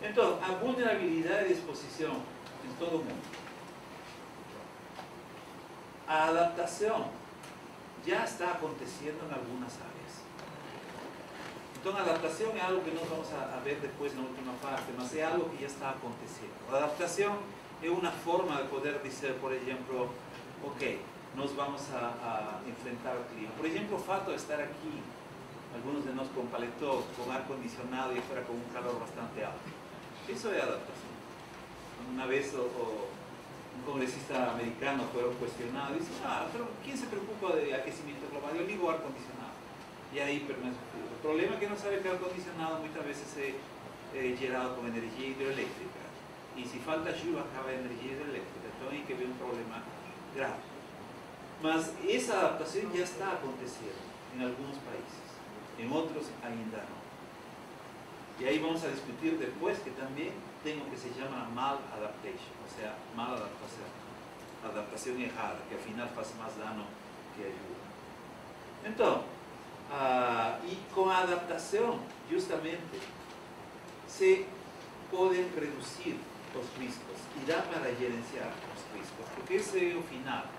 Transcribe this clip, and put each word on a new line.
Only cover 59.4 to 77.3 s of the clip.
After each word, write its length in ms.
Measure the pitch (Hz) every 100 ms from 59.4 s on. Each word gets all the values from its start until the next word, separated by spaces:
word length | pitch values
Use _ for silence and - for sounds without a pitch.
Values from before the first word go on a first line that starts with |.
| 127 - 175 190
que 120 | -
también 420 | 127 135 135 170 202 - -
tengo 260 | 151 151 135
que 80 | 127
se 160 | 123
llama 340 | 120 135 127 120
mal 260 | 120 143 139 - 110
adaptation, 600 | 104 - - - - - 110
o 40 |
sea, 260 | - 107 107 - 113
mala 220 | 117 123
adaptación, 500 | 104 - - - - - - - - - - -
adaptación 580 | 107 104 104 110 131 123
errada, 380 | 120 - 107 - -
que 60 | 117
al 60 |
final 280 | 117 110 120 -
hace 180 | 107 110
más 220 | 113 107
daño 260 | 107 107 101 - - - - -
que 80 | 98
ayuda. 360 | 92 - - - - - - - - - - - -
Entonces, 400 | 214 220 220 - - - - - - - -
ah, 680 | 139 135 127 123 - 196 - 175
y 80 | 190 -
con 160 | 190 190
adaptación, 880 | 190 180 175 - 151 - 202 233 - - - -
justamente, 680 | 175 180 160 160 170 170 - - - - - - - - - - - -
se 380 | - 190 190 - - - - - - -
pueden 360 | 185 185 180 180 160
reducir 640 | 143 139 120 - 170 131 - - - 131
los 100 | 120 127
riesgos 400 | 127 - - - -